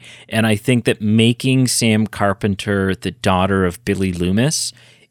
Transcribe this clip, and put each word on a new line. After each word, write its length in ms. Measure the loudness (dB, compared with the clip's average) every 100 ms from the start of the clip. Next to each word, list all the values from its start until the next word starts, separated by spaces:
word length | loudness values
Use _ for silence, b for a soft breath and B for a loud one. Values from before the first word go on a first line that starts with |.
| B B -6
And 180 | -2 0
I 80 |
think 300 | 0 0 0
that 160 | 0 -2
making 680 | 0 4 4 2 0 0 0
Sam 380 | 0 2 2 0
Carpenter 880 | -2 -2 0 -2 -2 -2 0 0
the 160 | -2 -6
daughter 540 | -4 0 2 2 2
of 180 | 0 -2 -4
Billy 260 | -2 -2
Loomis 600 | -2 -2 0 0 -2 -6 b b b b